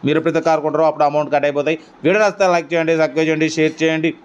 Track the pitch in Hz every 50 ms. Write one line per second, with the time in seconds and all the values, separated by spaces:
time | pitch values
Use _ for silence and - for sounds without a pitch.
0 | - 139 156 160 160 165 151 160 156 165 160 156 147 156 147 151 160 156 151 151
1 | 156 143 143 151 151 135 143 143 139 147 139 147 143 147 165 156 - - _ -
2 | - 151 190 214 214 202 - - 196 185 175 170 160 139 170 165 165 160 165 160
3 | 160 151 131 156 160 160 160 156 160 156 156 165 156 156 156 - 156 160 160 160
4 | 156 165 - -